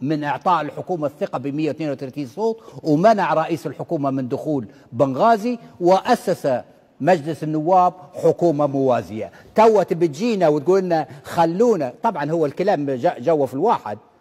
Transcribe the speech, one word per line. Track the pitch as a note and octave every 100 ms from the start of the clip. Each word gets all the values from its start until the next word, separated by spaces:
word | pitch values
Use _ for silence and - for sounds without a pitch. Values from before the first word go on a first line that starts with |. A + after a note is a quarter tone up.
من | C3 D3+
إعطاء | D3 C3 F#3+ E3+
الحكومة | D3 D3+ C#3+ F3+ D3
الثقة | - G3 C#3+
بمية | C#3 C#3+ D3+
واثنين | D3 D#3
وثلاثين | C3 C3+ C#3+ C3
صوت، | F#3 A3+ A3+ - -
ومنع | D#3+ D3+ G#3 G#3+ E3
رئيس | D#3 D#3+ E3+ D3+
الحكومة | C3 C#3 E3 C#3
من | C3+ B2
دخول | C#3 D3+ C#3+ G#2 - -
بنغازي، | A#2 C#3 C3 A3 A3+ A#3 A#3+ - -
وأسس | F3 F#3+ A3 A#3+ - E3+ C#3+ A#2+ - _ _ -
مجلس | C#3 F3+ D3 D#3
النواب | D#3 D#3 D#3 F#3 F3+ F3 -
حكومة | - E3 D#3 F3 D3 D3
موازية. | C#3 C3+ A#2 F2+ G#2+ F#2+ - -
توا | - A3+ G#3
تبي | - F3 E3+
تجينا | C#3 A#3+ G#3 E3
وتقول | D3+ C3+ F#3+
لنا: | F#3 D#3+ C#3 -
"خلونا"، | - E3+ E3+ F3 A#3+ G3 C3 -
طبعًا | A3+ E3+ D3
هو | E3 D3
الكلام | C#3 F#3+ E3+ C#3
جا-، | B2+ D#3+ B2+
جوا | B2+ D#3 C3
في |
الواحد. | C3 G#3 G3+ G#2+ G#2+ _ _